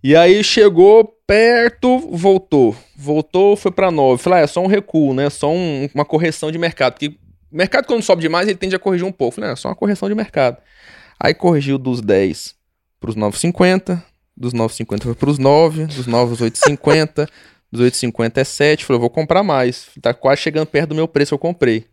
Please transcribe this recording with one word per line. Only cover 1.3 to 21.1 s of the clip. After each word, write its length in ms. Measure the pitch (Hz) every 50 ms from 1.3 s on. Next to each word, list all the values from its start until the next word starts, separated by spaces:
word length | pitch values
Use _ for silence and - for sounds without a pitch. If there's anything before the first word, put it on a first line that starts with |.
| 202 214 226 233 240 233 233 240 233 _ - 254 254 254 330 -
voltou. 640 | 175 170 175 196 196 190 190 _ 160 143 127 113 104 - _ _ _
Voltou, 600 | - 139 143 151 156 156 _ - 180 196 202 202
foi 160 | 208 - 202
pra 200 | 170 - 190 185
nove. 300 | 170 151 135 131 127 123 -
Falei, 160 | 175 180 175
"Ah, 40 | 151
é 40 |
só 140 | 143 - 175
um 60 | 185
recuo, 460 | 190 202 202 202 - - 160 151 139 131
né? 160 | 131 139 143
Só 220 | - - - 147
um, 380 | 160 180 180 165 147 135 139 143 _
uma 120 | 143 147
correção 460 | - - 156 175 165 151 - - 156
de 60 | 160
mercado." 360 | 165 170 170 160 - 135 127 -
Porque 140 | - 147 147
o 60 | 151 _ _ _ _ _ _ _ -
mercado, 280 | 156 190 202 - - 269
quando 160 | - 247 226
sobe 200 | 190 - 190 170
demais, 260 | 160 160 160 175 190
ele 100 | 214 214
tende 180 | 180 190 190 190
a 40 | 185
corrigir 260 | - 196 185 175 175
um 60 | 190
pouco. 240 | 185 _ 135 120 -
Falei, 140 | - 220 -
"Ah, 40 | 127
é 20 |
só 120 | - - -
uma 60 | -
correção 320 | _ 208 202 202 - 196
de 80 | 196 208
mercado." 420 | 220 214 - - 156 135 123 123 - _ _ _ _ _ - - - - _ _ _
Aí 140 | - - 160
corrigiu 440 | _ - 175 170 147 139 135 139
dos 240 | 135 127 127 123 123
dez 540 | 110 101 101 95 98 95 76 - - - _ _ _ _ _ _ _ _ _ _
pros 160 | - 117 110
nove 200 | 107 107 104 101
e 20 | -
cinquenta, 640 | - 170 175 - 180 180 185 185 185 - 180 170 - _ _ _ _ _ _
dos 180 | - 120 120 123
nove 200 | 117 113 113 -
e 40 |
cinquenta 260 | - 117 - - 104 -
foi 120 | 120 117
pros 220 | - - 143 147
nove, 480 | 135 131 139 143 151 165 160 156 160 156
dos 220 | 156 147 135 127
nove 240 | 120 117 120 123 120
aos 100 | 120 117
oito 140 | 120 113 117
e 40 | -
cinquenta, 680 | - - 147 - - 151 - 160 156 156 _ - 147 - _ _ _
<laughs> 200 | _ _ _ _ _
dos 100 | - 117
oito 120 | 123 123 -
e 40 |
cinquenta 420 | - - 120 113 - 117 113 - 135
é 40 | 135
sete. 400 | - - - 147 151 151 - -
Falei, 120 | - 135
"Eu 40 | 120
vou 80 | 120 120
comprar 340 | - - 156 151 170 185 208
mais. 440 | 190 151 135 127 123 123 - - _ _ -
Tá 120 | - 120 127
quase 280 | _ - 135 139 -
chegando 240 | - 160 151 156 156
perto 220 | - - 143 165 151
do 60 | 151
meu 120 | 156 160
preço", 240 | 160